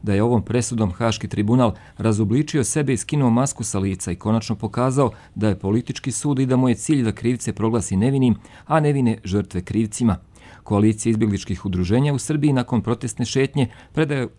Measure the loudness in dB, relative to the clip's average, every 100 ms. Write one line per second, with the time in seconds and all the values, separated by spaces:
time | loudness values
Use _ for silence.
0 | 0 2 4 2 2 -2 -2 -2 -2 0
1 | -2 -2 -4 -2 2 4 2 0 -16 -4
2 | 0 2 2 0 0 -2 0 -2 0 -2
3 | -2 0 2 2 0 -4 -6 -2 -2 -2
4 | -6 -4 0 0 0 -6 -4 -2 0 2
5 | 0 -2 -14 -2 0 0 0 -2 -2 -8
6 | -6 -4 -2 0 2 2 2 0 0 0
7 | 0 0 -2 -2 -4 -2 0 0 0 0
8 | 2 4 2 2 -4 -20 -2 2 2 2
9 | 0 -2 -2 -2 -2 -8 -2 -2 -2 0
10 | 0 0 -8 -20 -20 -20 0 4 4 2
11 | 0 2 0 0 -4 -6 -4 -2 2 2
12 | 2 -2 -2 0 2 2 0 -2 0 -4
13 | -4 -6 -2 0 0 0 -2 -4 -8 -2
14 | 0 -2 -4